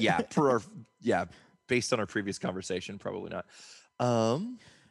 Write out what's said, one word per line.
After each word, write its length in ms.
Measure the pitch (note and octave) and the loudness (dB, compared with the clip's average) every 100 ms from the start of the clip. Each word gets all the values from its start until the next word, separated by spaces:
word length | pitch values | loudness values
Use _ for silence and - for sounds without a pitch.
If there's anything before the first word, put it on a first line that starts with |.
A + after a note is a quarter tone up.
Yeah, 180 | A2 F2 | 2 2
per 280 | - - C#3+ | 0 2 4
our, 120 | A#2+ - - A2+ _ | 4 0 -16 -20 _
yeah, 260 | A2 F#2+ F2 - - _ - | 0 0 0 -10 -20 _ -2
based 240 | B2 - | 0 2
on 80 | A#2+ | -2
our 60 | G2+ | 0
previous 320 | A2 G2+ G2 | -2 -2 -4
conversation, 600 | F#2+ F#2 F#2 F#2 - G2+ | -4 -6 -4 -6 -6 -10
probably 320 | G2+ G2 F#2 | -8 -8 -8
not. 160 | F2+ - - - - _ _ | -10 -10 -18 -20 -20 _ _
Um, 580 | B2 A#2+ A2+ C3+ A3+ B3 - - _ | 2 4 4 2 -2 -10 -16 -20 _